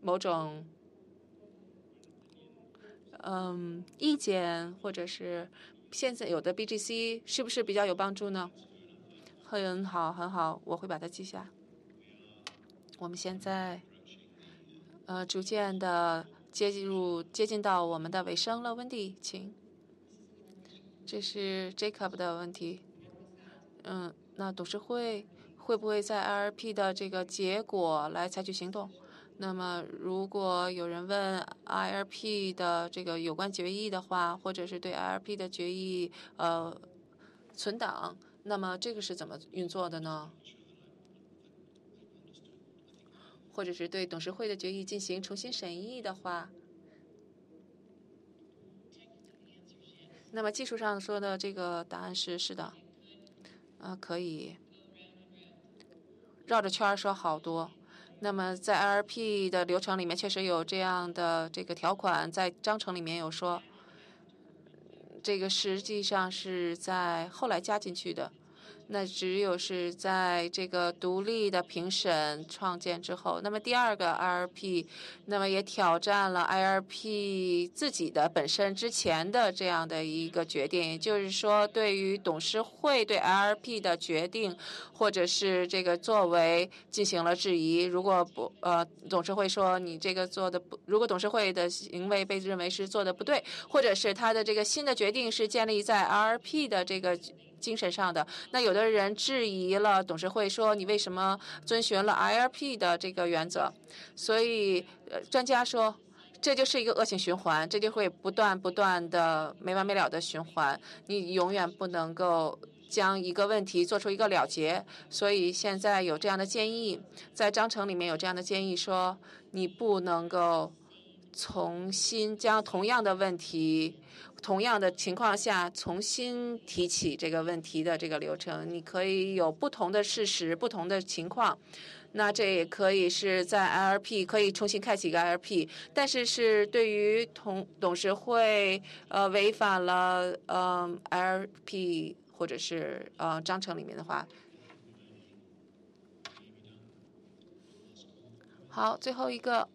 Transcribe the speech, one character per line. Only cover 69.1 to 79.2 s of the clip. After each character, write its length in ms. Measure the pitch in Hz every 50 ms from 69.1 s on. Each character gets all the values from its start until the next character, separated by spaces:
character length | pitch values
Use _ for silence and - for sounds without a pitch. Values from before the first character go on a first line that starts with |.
| 190 - 185 185 185 196
有 180 | 202 196 180
是 380 | 180 180 - 190 180 175 175 175
在 540 | 175 - 190 190 185 185 180 175 175 170 170
这 180 | 175 185 185
个 260 | 180 - 180 175 175 175
独 300 | 175 - 180 180 185 196
立 260 | 208 233 226 214 202
的 140 | 190 180 175
评 260 | - - 185 170 185
审 560 | 190 - - 190 170 156 156 151 151 151 160 160
创 280 | - - - 185 180
建 240 | 175 175 185 175 170
之 140 | 175 - 180
后， 260 | 180 - 180 175 170
那 80 | 180 208
么 120 | 208 214
第 120 | 208 240 240
二 220 | 247 247 233 214
个 160 | 208 190 170
I 160 | 160 - 175
R 200 | 180 180 180 180 180
P， 400 | 180 - - 196 185 175 165 165 - - - - - - -
那 120 | - 202 202
么 100 | 196 196
也 140 | 190 190 196
挑 340 | 196 - - 202 175 165
战 360 | 170 170 208 202 202 196 190 185
了 80 | 180
I 240 | 170 - - 190 190
R 160 | 190 190 190
P 920 | 190 190 - - - 220 214 208 202 202 196 190 185 180 175 175 175 175 -
自 160 | - 302 285
己 220 | - - 175 156
的 180 | - 156 147 165
本 200 | 160 175 147 143
身 260 | - - 202 196 196
之 160 | 196 226 233
前 400 | 226 - - 185 165 160